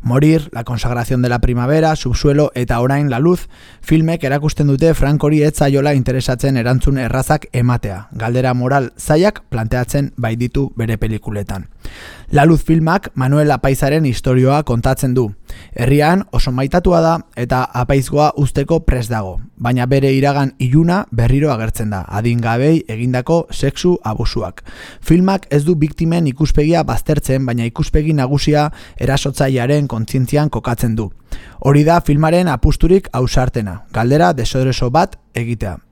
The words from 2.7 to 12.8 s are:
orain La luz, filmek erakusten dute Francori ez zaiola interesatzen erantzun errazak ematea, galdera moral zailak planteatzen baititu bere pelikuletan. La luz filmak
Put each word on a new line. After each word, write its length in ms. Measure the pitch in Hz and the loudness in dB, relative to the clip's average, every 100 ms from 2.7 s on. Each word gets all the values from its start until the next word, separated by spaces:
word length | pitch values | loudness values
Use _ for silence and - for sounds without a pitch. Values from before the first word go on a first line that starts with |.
| 120 | 0
orain 300 | 127 139 147 | 0 0 0
La 100 | 135 | 0
luz, 280 | 160 180 - - - - | 2 0 -4 -18 -20 -20
filmek 440 | - 160 160 165 | 0 2 2 -2
erakusten 420 | 135 143 151 - 147 | -2 0 -2 0 0
dute 260 | 139 165 | 2 2
Francori 480 | 160 135 151 147 151 | 2 2 2 2 2
ez 120 | 151 | 2
zaiola 400 | - 143 139 143 | 2 2 2 2
interesatzen 640 | 139 127 127 123 127 139 135 | 0 0 -2 -2 -2 0 0
erantzun 420 | 117 127 - 135 | 0 2 2 0
errazak 480 | 117 127 - 151 - | -2 -2 0 -2 -2
ematea, 560 | 127 120 120 104 95 104 | -2 0 0 -4 -10 -12
galdera 420 | - 113 123 127 | -8 -4 0 0
moral 380 | 123 123 139 120 - | 0 0 0 -2 -8
zailak 460 | - 156 196 - - | 0 2 2 -2 -8
planteatzen 640 | 113 113 127 123 143 139 - | -6 -2 -2 -2 -2 -2 -4
baititu 560 | 120 117 123 139 139 - | -4 -2 -4 -2 -4 -4
bere 220 | 113 110 | -4 -2
pelikuletan. 720 | 110 107 - 104 98 98 - - - - - - - | -2 -4 -6 -8 -6 -10 -12 -14 -14 -14 -20 -20 -2
La 160 | 147 151 | 2 4
luz 160 | 160 | 4
filmak 460 | - 160 | 2 0